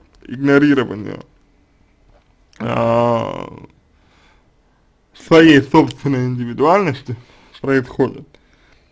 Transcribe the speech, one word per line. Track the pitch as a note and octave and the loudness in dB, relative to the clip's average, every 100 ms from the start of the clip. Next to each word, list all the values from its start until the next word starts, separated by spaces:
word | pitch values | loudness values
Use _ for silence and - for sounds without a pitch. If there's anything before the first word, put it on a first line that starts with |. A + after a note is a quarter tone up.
| _ _ | _ _
игнорирование, | - B2+ C#3 C#3+ D3 C3 G#2+ G2 G2+ F#2+ - _ _ _ _ _ _ _ _ _ _ _ _ - | -18 -6 0 2 2 0 -2 -8 -12 -16 -20 _ _ _ _ _ _ _ _ _ _ _ _ -12
а, | A#2+ A#2+ A#2 A#2 A#2+ A#2 G#2 G1+ - - - _ _ _ _ _ _ _ _ _ _ _ _ _ _ _ - | -8 -4 -2 0 0 -2 -4 -10 -14 -18 -20 _ _ _ _ _ _ _ _ _ _ _ _ _ _ _ 2
своей | E3 E3 C#3 | 6 8 6
собственной | - D#3+ B2+ - C#3+ B2+ B2+ | 4 2 2 -2 -6 -4 -4
индивидуальности | B2 A#2+ A#2 D3 G3 F3 B2+ - A2+ - _ _ - | -6 -8 -2 0 2 0 -6 -10 -14 -14 _ _ -12
происходит. | C3+ C3+ B2 - C3+ - - _ _ _ _ _ _ | -4 -2 -4 -4 -4 -4 -20 _ _ _ _ _ _